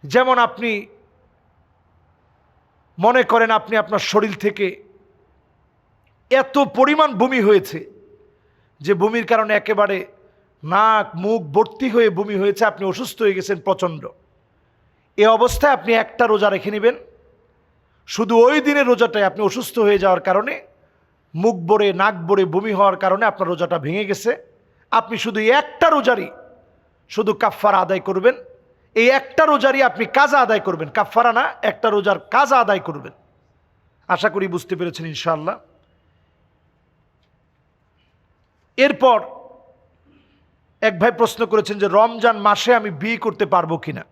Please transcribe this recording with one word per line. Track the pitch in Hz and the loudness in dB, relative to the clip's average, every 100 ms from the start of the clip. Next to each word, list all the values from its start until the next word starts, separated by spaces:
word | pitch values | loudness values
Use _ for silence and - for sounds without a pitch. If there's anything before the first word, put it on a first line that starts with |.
যেমন | 143 226 254 254 233 | 0 0 2 2 2
আপনি | 240 233 208 214 - _ _ _ _ _ _ _ _ _ _ _ _ _ _ _ _ _ _ _ - | 0 -6 -6 -8 -20 _ _ _ _ _ _ _ _ _ _ _ _ _ _ _ _ _ _ _ -2
মনে | 202 247 233 | 2 2 2
করেন | 226 226 220 | 2 2 0
আপনি | 214 220 | 0 -4
আপনার | 208 202 - | -2 -4 0
শরীর | 202 214 190 | 0 0 -4
থেকে | 208 208 190 - - _ _ _ _ _ _ _ _ _ _ _ _ _ _ | -6 -4 -6 -6 -20 _ _ _ _ _ _ _ _ _ _ _ _ _ _
এত | 262 262 285 277 - | 0 2 0 0 2
পরিমাণ | 269 302 302 208 | 2 4 2 2
বমি | 254 262 202 | 0 2 4
হয়েছে | 202 196 160 - - _ _ _ _ _ _ _ _ | 4 2 -14 -16 -20 _ _ _ _ _ _ _ _
যে | 147 190 | -2 0
বমির | 208 233 220 | 2 0 0
কারণে | 226 220 208 | 0 2 -2
একেবারে | 208 208 208 190 - _ _ _ _ _ | 0 0 0 -2 -6 _ _ _ _ _
নাক | 151 190 220 220 208 170 | -4 2 2 2 -2 -6
মুখ | 190 226 156 156 | -4 -4 -2 0
ভর্তি | 226 - 262 233 | 0 -2 -2 2
হয়ে | 220 170 | 2 0
বমি | 208 202 | -6 -2
হয়েছে, | 202 202 220 | -2 0 -2
আপনি | 180 190 | -2 -6
অসুস্থ | 185 254 - | -6 -10 -2
হয়ে | 214 190 | -2 -2
গেছেন | 185 190 156 | -6 -6 -2
প্রচণ্ড, | 190 180 160 - - _ _ _ _ _ _ _ _ _ - | -2 -2 -6 -14 -18 _ _ _ _ _ _ _ _ _ 2
এ | 208 226 | 4 4
অবস্থায় | 240 - 294 262 | 2 2 2 0
আপনি | - 226 | 0 -2
একটা | 220 - 240 | -2 -2 0
রোজা | 214 208 190 | 2 2 0
রেখে | 185 208 | -6 0
নেবেন। | 226 262 - _ _ _ _ _ _ _ _ _ - | 0 0 -14 _ _ _ _ _ _ _ _ _ -14
শুধু | - 214 233 240 | -6 0 4 4
ওই | 302 277 | 4 2
দিনের | 285 254 | 0 2
রোজাটাই | 240 233 214 196 | 2 2 2 -2
আপনি | 190 208 | 0 -4
অসুস্থ | 208 233 - 208 | -4 -8 0 2
হয়ে | 202 | 2
যাওয়ার | 190 180 185 | 2 0 0
কারণে, | 185 233 - - _ _ _ _ _ _ | -2 -2 -8 -14 _ _ _ _ _ _
মুখ | 156 208 190 170 | -2 -2 -2 0
ভরে | 208 202 180 | 2 2 2
নাক | 202 185 165 | -2 -2 -2
ভরে | 196 185 | 0 0
বমি | 170 220 190 | -2 -2 2
হওয়ার | 202 180 | 2 2
কারণে | 190 196 220 | -2 0 0
আপনার | 220 170 | -2 -4
রোজাটা | 170 175 175 143 | -4 -2 -4 -4
ভেঙে | 185 202 | -6 -6
গেছে, | 196 226 - - _ _ _ _ | -4 -4 -6 -10 _ _ _ _
আপনি | 226 226 233 233 | -2 -2 -6 -6
শুধু | 208 214 269 | -2 2 2
একটা | 294 - 330 302 | 0 0 2 4
রোজারই | 254 233 170 - - - _ _ _ _ _ | 2 -2 -4 -14 -20 -20 _ _ _ _ _
শুধু | - 214 | -4 -2
কাফফারা | 208 214 - 208 196 | 0 -2 0 0 2
আদায় | 180 190 | 0 -2
করবেন। | 190 190 214 - - - _ _ _ 220 | -2 0 0 0 -12 -20 _ _ _ 2
এই | 233 | 4
একটা | 269 262 - 311 | 2 0 0 2
রোজারই | 285 262 269 | 4 2 2
আপনি | 254 - 226 | 0 0 -2
কাজা | 269 277 277 | 2 2 4
আদায় | 240 220 | 2 0
করবেন, | 202 170 156 | -2 -6 -4
কাফফারা | 220 202 226 240 | -4 0 2 2
না, | 226 311 - | 2 -2 -4
একটা | - - 226 | -6 -2 -2
রোজার | 208 196 196 | 0 0 -2
কাজা | - 240 269 262 | -2 0 2 2
আদায় | 226 196 | 2 -2
করবেন। | - 143 127 _ _ _ _ _ _ _ _ _ _ | -4 -12 -16 _ _ _ _ _ _ _ _ _ _
আশা | 175 208 | -2 -2
করি | 202 190 | -2 -6
বুঝতে | 170 - 175 | -6 -8 -8
পেরেছেন | 175 - 160 | -8 -10 -12
ইনশাআল্লাহ। | 147 175 156 160 - _ _ _ _ _ _ _ _ _ _ _ _ _ _ _ _ _ _ _ _ _ _ _ _ _ _ _ _ _ _ _ - | -8 -4 -4 -6 -10 _ _ _ _ _ _ _ _ _ _ _ _ _ _ _ _ _ _ _ _ _ _ _ _ _ _ _ _ _ _ _ 0
এরপর | 277 - 254 226 - - - - _ _ _ _ _ _ _ _ _ _ _ _ | 2 4 2 2 -2 -20 -20 -20 _ _ _ _ _ _ _ _ _ _ _ _
এক | 220 180 | -4 0
ভাই | 220 | -2
প্রশ্ন | 233 226 - 226 | 2 -2 -2 -2
করেছেন | 214 190 208 | -2 -2 -4
যে | 202 | 0
রমজান | 190 226 233 233 214 | 4 2 2 0 2
মাসে | 202 208 240 240 | 0 0 2 0
আমি | 208 | 0
বিয়ে | 151 208 226 | -8 -6 -4
করতে | 226 175 208 | -6 -4 -2
পারবো | 185 160 160 | 0 0 -6
কিনা। | - 175 - | -8 -14 -16